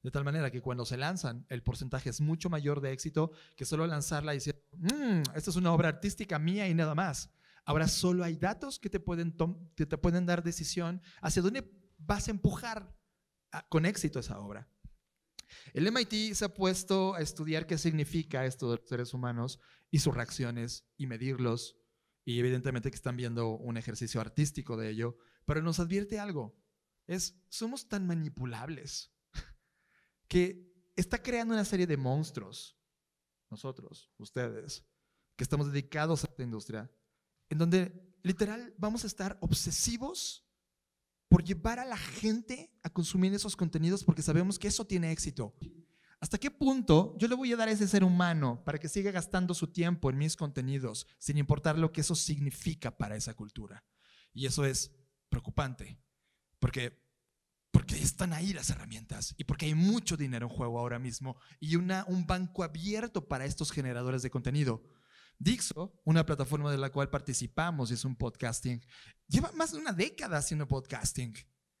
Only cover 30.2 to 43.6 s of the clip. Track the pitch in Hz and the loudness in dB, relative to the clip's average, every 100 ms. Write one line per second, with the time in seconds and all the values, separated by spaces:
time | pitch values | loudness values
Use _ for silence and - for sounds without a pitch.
30.2 | _ 180 180 185 - _ _ - 180 240 | _ 2 2 -2 -18 _ _ -4 -2 -4
31.2 | 254 240 226 220 208 185 175 143 131 143 | -2 -2 0 0 2 2 2 2 2 0
32.2 | 156 - 95 - - _ _ _ _ _ | -2 -6 -10 -14 -18 _ _ _ _ _
33.2 | _ _ _ 107 135 131 - - - - | _ _ _ -12 -10 -12 -16 -20 -20 -20
34.2 | 107 127 120 110 143 - - _ _ _ | -8 -4 -4 -6 -10 -14 -16 _ _ _
35.2 | _ - 131 147 143 143 135 151 156 151 | _ -8 -2 0 0 -2 -2 -2 0 0
36.2 | 135 - 123 110 - 110 120 _ _ _ | -2 -6 -6 -6 -6 -8 -10 _ _ _
37.2 | _ _ _ 156 170 185 180 - - _ | _ _ _ 2 6 4 2 -6 -20 _
38.2 | 180 185 208 226 240 - 208 226 214 - | -2 2 0 0 -8 -4 -2 -2 -4 -4
39.2 | 190 190 - - 170 - - 233 269 - | -6 -2 0 2 2 0 0 0 -4 -6
40.2 | - - _ _ _ _ _ _ _ _ | -8 -10 _ _ _ _ _ _ _ _
41.2 | _ 180 165 175 220 240 254 202 - - | _ 8 8 -2 -2 -4 -6 -8 -8 -2
42.2 | 214 226 220 254 330 _ 165 - 165 185 | 0 0 -2 -10 -12 _ -6 -2 0 4
43.2 | 190 202 214 - | 4 2 -4 -2